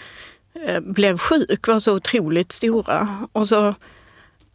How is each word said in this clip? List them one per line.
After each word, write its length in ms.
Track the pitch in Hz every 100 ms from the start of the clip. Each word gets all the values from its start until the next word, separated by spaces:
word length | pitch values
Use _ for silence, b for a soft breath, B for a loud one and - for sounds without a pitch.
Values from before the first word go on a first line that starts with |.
| B B B B B 339 311
eh, 120 | 175
blev 360 | 175 196 202 175
sjuk, 500 | - 320 - 208 -
var 120 | 220
så 160 | 220 196
otroligt 560 | - 240 156 165 180
stora. 760 | - 233 226 - 156 208 202 240
Och 160 | 220 208
så, 260 | 214 208 202 b b b b b b _